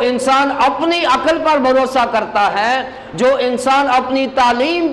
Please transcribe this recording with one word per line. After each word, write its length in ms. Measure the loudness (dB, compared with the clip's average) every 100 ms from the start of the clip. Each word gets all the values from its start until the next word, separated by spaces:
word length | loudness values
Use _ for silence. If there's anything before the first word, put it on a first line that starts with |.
इंसान 480 | 2 -2 0 2 2
अपनी 520 | 0 0 0 -2 0 0
अकल 320 | 0 0 0
पर 200 | 0 2
भरोसा 440 | 2 2 2 0 0
करता 340 | -2 -2 0 0
है, 460 | 0 0 -2 -4 -12 -14 0
जो 220 | 2 2
इंसान 480 | 0 -2 0 2 2
अपनी 360 | 0 0 -2 -2
तालीम 580 | 2 2 2 0 0 0